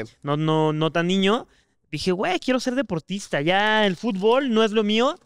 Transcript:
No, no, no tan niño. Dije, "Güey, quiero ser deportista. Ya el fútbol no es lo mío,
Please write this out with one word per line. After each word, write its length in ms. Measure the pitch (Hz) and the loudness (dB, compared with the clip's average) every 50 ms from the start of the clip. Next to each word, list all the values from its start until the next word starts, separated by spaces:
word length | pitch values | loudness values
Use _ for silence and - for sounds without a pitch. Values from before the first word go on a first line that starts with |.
| 110 - - _ - | -6 -6 -10 _ -6
No, 140 | 143 147 151 | -4 -2 0
no, 340 | 156 156 156 156 156 156 151 | 0 2 2 2 2 2 0
no 180 | 151 156 160 | 0 -2 0
tan 160 | 139 170 170 175 | 0 0 0 0
niño. 400 | 190 196 190 196 214 285 370 - _ _ _ _ _ _ _ _ | 0 2 2 2 2 0 -2 -6 _ _ _ _ _ _ _ _
Dije, 200 | - 143 - 190 | -10 -6 -4 -2
"Güey, 280 | 180 175 220 349 - 339 | -2 -2 -2 -2 -4 -2
quiero 200 | - - 254 254 | -2 -2 -2 -2
ser 140 | - 254 247 | -2 -2 -2
deportista. 680 | 262 269 - 180 160 - - 185 202 - - - 143 | -4 -4 -4 -4 -6 -6 -6 -8 -10 -6 -6 -4 -2
Ya 440 | 143 165 185 196 208 214 214 214 214 202 | 0 0 2 2 2 2 2 2 2 2
el 80 | 175 | 0
fútbol 560 | - - 233 202 185 190 220 240 269 285 262 220 | -2 -4 -4 -4 0 2 2 2 2 2 2 2
no 100 | 214 226 | 2 2
es 80 | 214 | 2
lo 120 | 202 226 214 | 2 0 0
mío, 360 | 208 214 226 240 285 339 - _ | 2 2 2 2 0 -2 -4 _